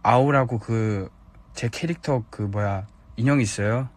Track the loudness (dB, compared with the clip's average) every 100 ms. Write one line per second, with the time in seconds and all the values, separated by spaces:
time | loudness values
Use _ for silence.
0 | 4 4 6 4 2 -2 -2 -2 0 -2
1 | -6 -14 -20 -20 -18 -6 -6 -4 -6 -4
2 | -2 -2 -4 -6 -4 -2 -2 -4 -8 -16
3 | -18 -2 2 2 2 0 -2 -2 -4